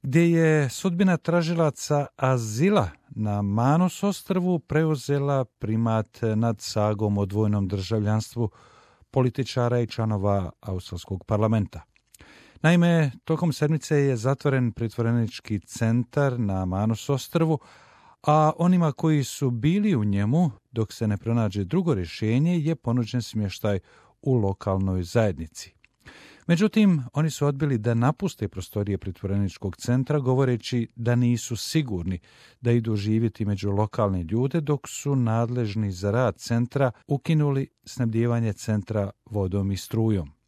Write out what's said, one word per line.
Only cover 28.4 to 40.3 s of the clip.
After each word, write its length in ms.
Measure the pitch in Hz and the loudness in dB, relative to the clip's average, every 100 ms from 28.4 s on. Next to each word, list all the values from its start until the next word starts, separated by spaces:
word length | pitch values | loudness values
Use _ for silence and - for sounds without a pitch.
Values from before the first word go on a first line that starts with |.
| 101 | -6
prostorije 500 | 92 - 107 101 95 | -6 -6 -4 -2 -4
pritvoreničkog 800 | 98 90 95 98 98 - 98 - | -6 -8 -2 -2 -2 -4 -8 -6
centra, 420 | - 123 127 151 | -2 0 0 -2
govoreći 680 | 131 131 135 120 - 123 113 - | 0 2 2 0 -2 -4 -4 -4
da 180 | 117 | 0
nisu 420 | 120 123 120 - 117 | 2 2 0 -2 -8
sigurni 640 | - 160 135 92 85 90 _ - - _ | -2 -2 -2 -4 -4 -6 _ -20 -20 _
da 120 | 120 | 0
idu 240 | 120 113 107 | 2 2 -2
živjeti 480 | 101 110 117 - | 0 0 0 -2
među 260 | 104 98 101 | -4 -2 -2
lokalne 520 | 98 107 - 104 92 | 0 0 0 0 0
ljude, 380 | 80 110 131 170 | -2 -2 0 -2
dok 280 | 147 143 - | -2 -4 -4
su 280 | - 143 139 | -8 -2 0
nadležni 760 | 113 113 117 123 110 101 104 | 2 0 0 -2 -2 -2 -4
za 180 | 90 101 | -2 -2
rad 260 | 113 123 - | 2 0 -2
centra 540 | - 117 120 135 135 - - | -4 -2 -2 0 -2 -2 -6
ukinuli 600 | 143 - 160 147 135 135 _ | -4 0 2 2 0 -4 _
snabdijevanje 680 | - - 117 113 120 117 113 | -20 -4 -2 0 0 0 -2
centra 580 | 101 - 107 - 107 98 - - | -4 -2 -2 -2 -4 -4 -8 -8
vodom 420 | 104 92 101 98 | -4 -2 -2 -2
i 40 | 98 | -4
strujom. 600 | - 113 113 101 76 | -4 0 2 0 -2